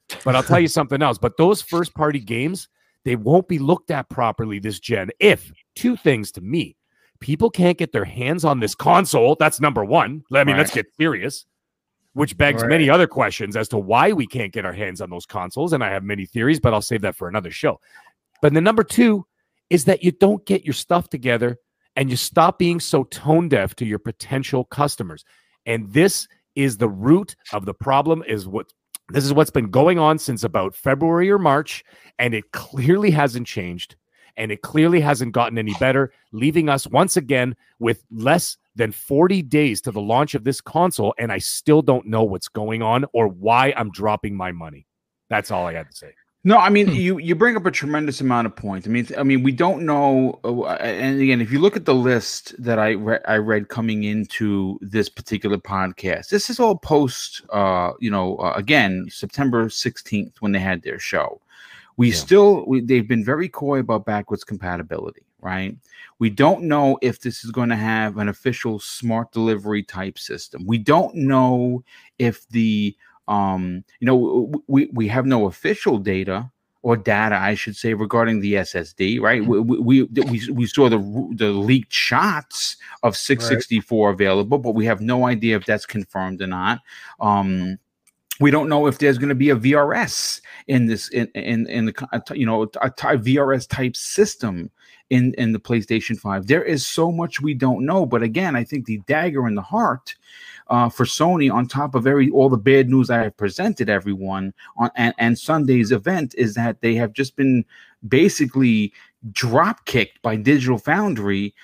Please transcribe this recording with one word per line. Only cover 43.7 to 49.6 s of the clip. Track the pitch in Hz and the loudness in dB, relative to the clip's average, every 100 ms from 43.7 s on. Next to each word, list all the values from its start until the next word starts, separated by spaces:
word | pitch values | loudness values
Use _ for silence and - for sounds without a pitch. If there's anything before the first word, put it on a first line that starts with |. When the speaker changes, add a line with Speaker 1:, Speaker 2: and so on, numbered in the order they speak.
| 131 | 0
Speaker 1:
I'm | 107 | -6
dropping | 87 107 107 107 101 | -4 -2 -2 -4 -8
my | 92 | -8
money. | 87 80 71 _ _ _ _ _ | -10 -14 -18 _ _ _ _ _
That's | 107 - | -4 -2
all | 95 87 | -4 -4
I | |
had | 82 78 | -8 -12
to | - | -18
say. | 73 _ _ _ | -20 _ _ _
Speaker 2:
No, | 180 220 | 2 4
I | 185 | 6
mean, | 208 196 | 4 4
Speaker 3:
Hmm. | |
Speaker 2:
you, | 135 180 185 | 2 0 -2
you | 165 | -2
bring | 165 240 220 | 2 2 2
up | 180 | -2
a | |
tremendous | - 143 151 151 131 | -4 -4 -2 -4 -4
amount | 131 120 113 | -2 0 -2
of | |
points. | - 104 95 104 | -6 -8 -8 -4
I | |
mean, | 120 117 | -4 -4
th-, | - | -2
I | |
mean, | 135 135 | 0 2
we | 131 | 2
don't | 127 | 2